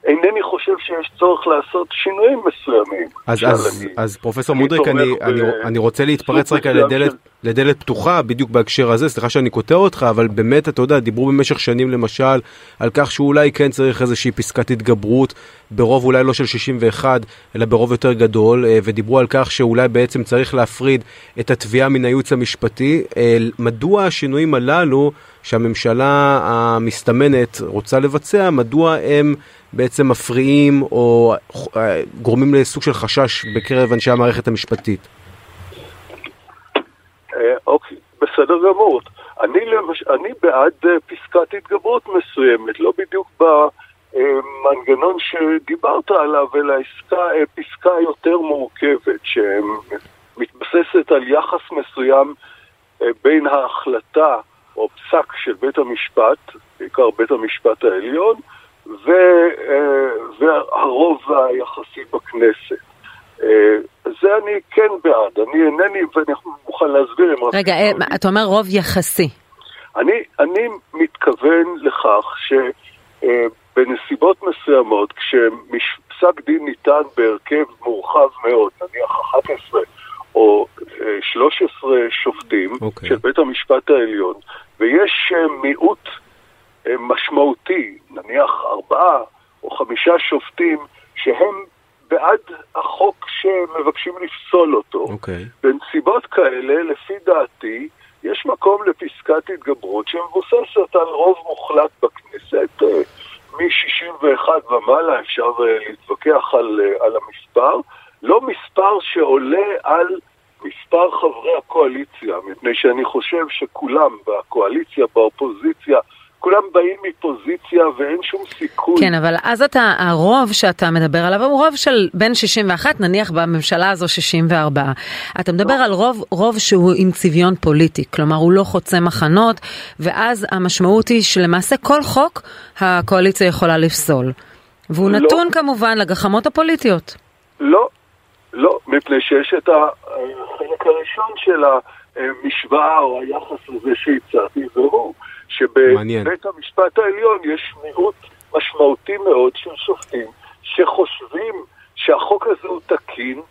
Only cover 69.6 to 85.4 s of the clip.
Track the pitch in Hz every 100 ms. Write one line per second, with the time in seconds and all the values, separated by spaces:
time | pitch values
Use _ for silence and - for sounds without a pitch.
69.6 | - - - - 139 226 - - 147 185
70.6 | 233 202 _ 156 160 - - 120 143 165
71.6 | 170 170 135 - - 101 - - - 135
72.6 | 127 - - _ _ _ 131 123 117 113
73.6 | _ - 127 123 - 143 175 190 190 165
74.6 | - 135 117 104 101 - - 127 117 117
75.6 | - 120 - - _ - 175 175 - 156
76.6 | 147 123 143 143 147 127 113 104 - 151
77.6 | 151 _ - 107 - 156 139 - 117 120
78.6 | 107 _ 180 120 120 - - - - 135
79.6 | - - - _ - - - - 110 104
80.6 | 101 - - - 110 101 - 117 139 -
81.6 | 160 - 135 131 117 - - - - 104
82.6 | 92 120 110 - - 120 120 135 143 127
83.6 | - 135 - 143 117 107 92 90 _ -
84.6 | _ _ 113 147 202 - - 175